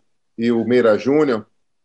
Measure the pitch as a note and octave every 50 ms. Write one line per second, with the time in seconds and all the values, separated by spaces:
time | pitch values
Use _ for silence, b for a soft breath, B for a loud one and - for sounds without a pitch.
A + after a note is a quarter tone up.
0 | _ _ _ _ _ _ _ A2+ A#2 A#2+ A#2+ A2+ G#2+ A2 B2 B2 A2+ A2 G#2 G2
1 | G#2+ B2+ C#3+ D#3 D3+ C#3 A#2 G#2+ - _ _ _ _ _ _ _